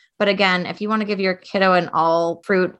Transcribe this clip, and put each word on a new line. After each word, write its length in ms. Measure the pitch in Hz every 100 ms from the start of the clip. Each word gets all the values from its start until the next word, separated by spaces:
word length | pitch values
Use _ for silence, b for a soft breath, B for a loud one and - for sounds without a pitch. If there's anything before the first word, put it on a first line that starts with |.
| b -
But 100 | 202
again, 360 | 202 190 180 180
if 140 | 175
you 80 | 208
wanna 160 | 220 208
give 140 | 196
your 140 | 190
kiddo 400 | 185 - 202 190
an 160 | 180 165
all 500 | 160 165 165 170 170 -
fruit 320 | 190 180 -